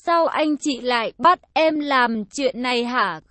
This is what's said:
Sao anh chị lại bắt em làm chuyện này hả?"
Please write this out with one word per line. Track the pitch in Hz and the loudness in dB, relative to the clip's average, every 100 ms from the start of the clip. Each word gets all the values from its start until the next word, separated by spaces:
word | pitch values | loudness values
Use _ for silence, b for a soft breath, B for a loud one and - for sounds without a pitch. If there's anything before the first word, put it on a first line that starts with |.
| - | 0
Sao | 339 320 | 2 2
anh | - 311 294 | 0 -2 -2
chị | 302 240 | -2 -4
lại | 247 240 - - | -2 -2 -4 2
bắt | 262 359 _ | 2 2 _
em | - 320 311 | 0 2 0
làm | 294 269 240 226 208 | 0 2 2 0 -6
chuyện | - 262 226 | -4 -4 -2
này | 254 247 240 | -4 -2 -2
hả?" | 254 202 160 - | -2 -2 -4 -14